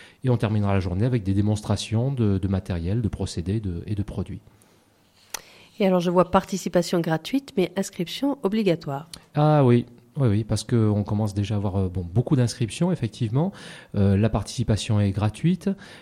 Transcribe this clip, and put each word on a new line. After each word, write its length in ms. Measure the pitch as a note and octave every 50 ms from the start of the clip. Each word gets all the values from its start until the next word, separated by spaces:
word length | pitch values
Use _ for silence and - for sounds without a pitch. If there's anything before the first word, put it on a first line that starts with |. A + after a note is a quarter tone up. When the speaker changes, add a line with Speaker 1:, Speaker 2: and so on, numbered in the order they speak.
| - - - _ -
Speaker 1:
Et 60 | C3
on 80 | A#2+
terminera 380 | A2+ A#2+ G#2+ G#2+ G#2 G2+ G2+ G2
la 40 | G2
journée 280 | F2+ F2 F2 F#2+ A2+
avec 160 | B2+ B2+ A#2 F#2
des 100 | G2 F#2+
démonstrations 800 | G2+ G2+ G#2+ G#2+ G#2 - - G#2 - - - G#2+ A2+ B2 C#3
de, 260 | C#3+ B2 A2+ G2+ G2
de 100 | F#2 G2+
matériel, 540 | F#2+ G2 F#2 - - F#2 E2+ E2 F2+ G#2 A#2+
de 60 | A2
procédés 520 | G2 - - G2 - - F#2+ D#2+ F2+ G2+ A2+
de, 220 | G#2 F#2+ E2+ E2+ -
et 80 | - G#2+
de 80 | G2+ G2
produits. 380 | - - G2+ F2+ - - - - - - _ _ _ _ _ _ _ _ _ _ _ _ _ _ _ - - - - - - - - _
Speaker 2:
Et 80 | - G#3
alors, 140 | F#3+ F3+ F3+
je 100 | E3+ F#3
vois 220 | F3 F#3 E3+ E3+
participation 680 | - F#3+ - - G3+ F3 - F#3 - F3+ E3+ - G3+ F3
gratuite, 500 | E3 E3+ D#3+ D#3+ - - - C#4 C4+ - -
mais 160 | G3+ F3+ - -
inscription 640 | G3 F#3+ - - - F3 - - - - C#4+ C4+ - -
obligatoire. 680 | G3 G#3 A3 G#3+ F#3+ D#3+ - - D3 C#3 C#3 D#3+ - - - - _ -
Speaker 1:
Ah 320 | D3 D3+ D3+ D3+ D3 C#3
oui. 200 | B2 A#2+ A#2+ A#2+ - - - - _ _
Oui, 120 | D3 C3+ A2+
oui, 140 | G2 G#2+ A2
parce 180 | - A2 G#2+ -
qu'on 400 | - B2+ A#2 A2 G#2+ G#2 G#2 G2+
commence 300 | - G#2+ G#2 A2 G#2 F#2+
déjà 220 | G#2 G2+ G2 A2
à 20 |
avoir, 180 | G2+ G2+ G2+ F2+
euh, 140 | G2 F#2+ F#2
bon, 120 | F2+ F#2
beaucoup 360 | F2 E2+ F2+ A#2+ B2+ - D#3
d'inscriptions, 520 | B2+ A#2+ A2 - - A#2+ G#2+ - - E3+ F#3
effectivement. 640 | F3 - A#2+ G#2+ - - B2 G#2+ A2+ C3+ E3+ G3 - - - - - - - - -
Euh, 180 | G#2 G2 G2 G2
la 140 | G2 A2 A2
participation 720 | A2+ A2 G2 - - - A2 - A2 G2 - - G#2+ G#2
est 100 | G#2 G2
gratuite, 580 | F#2 F#2+ G#2 G#2+ - - - E3 F#3 F3 - G3 F#3+ - - - - -